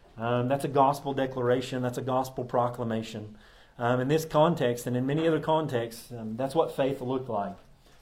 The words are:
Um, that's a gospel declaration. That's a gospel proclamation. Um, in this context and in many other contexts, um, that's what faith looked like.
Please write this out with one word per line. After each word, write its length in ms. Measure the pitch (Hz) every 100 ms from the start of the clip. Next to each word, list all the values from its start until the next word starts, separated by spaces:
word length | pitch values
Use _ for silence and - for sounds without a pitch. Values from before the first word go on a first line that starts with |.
| - -
Um, 300 | 117 123 123
that's 180 | 139
a 40 | 147
gospel 460 | 139 135 139 139
declaration. 680 | 131 131 131 120 131 127 127
That's 160 | 123 131
a 40 |
gospel 420 | 131 131 127 -
proclamation. 920 | - 127 120 123 113 113 110 110 107 - - - - -
Um, 220 | 120 123
in 80 | 131
this 180 | 156 160
context 600 | 151 160 165 123 120 127
and 80 |
in 120 | 123 131
many 200 | 151 165
other 140 | 151
contexts, 720 | 156 156 143 123 117 - -
um, 240 | 120 110 110
that's 180 | 135
what 220 | 160 - -
faith 240 | 135 139
looked 300 | 127 131 127
like. 240 | 104 98 98 - - _ -